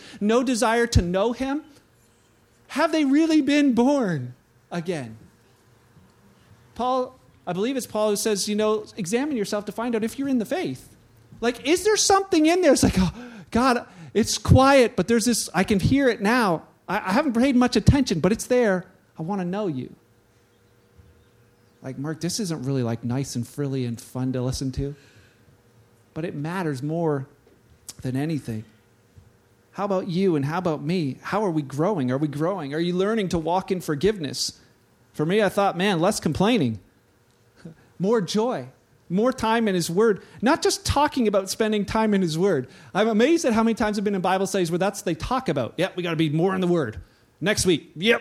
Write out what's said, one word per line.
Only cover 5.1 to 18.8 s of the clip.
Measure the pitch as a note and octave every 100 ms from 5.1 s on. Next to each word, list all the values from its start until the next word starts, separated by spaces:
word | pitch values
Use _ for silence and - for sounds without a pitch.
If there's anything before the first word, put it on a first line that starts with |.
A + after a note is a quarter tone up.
| A2 F3 _ _ _ _ _ _ _ _ _ _ _ _ - _
Paul, | - B3 C4 B3+ - _ _ -
I |
believe | F3 A3+ C4+
it's | -
Paul | G#3+ G#3+
who | G#3
says, | A3+ G3+ G#3
you | G#3
know, | G#3+ G#3+ - -
"Examine | F3 A#3 D4 B3+
yourself | G3 G#3+ G#3
to |
find | G3+ A#3+
out | A3+
if | A3 -
you're | C#4
in | B3+
the |
faith." | G3+ E4 A#3 C3 - - _ _ - -
Like, | A#3 B3 A#3+
is | F4+
there | G#4 G#4+
something | - G4 F#4+ E4 D#4
in | F4+
there? | E4+
It's | C4
like, | - F#3
"Oh, | F3+ A3 B3 A3+ E3+
God, | A3+ C4+ A#3+ - - D#3
it's | F#3+ A3 -
quiet, | - B3+ C4 C#4 A3+ -
but | F3+
there's | A#3
this, | G#3+ A3+ -
I | E3
can | F#3+ G3+
hear | - C4+ C4+
it | A3
now. | G3+ B3+ G#3+ D#3+ - _ -
I, | F#3
I | F#3
haven't | G3+ D#4
paid | A3+ C4+ B3
much | B3 A#3+
attention, | - C#4+ C4 F3
but | D#3+
it's | A3 -
there. | B3 A3+ F#3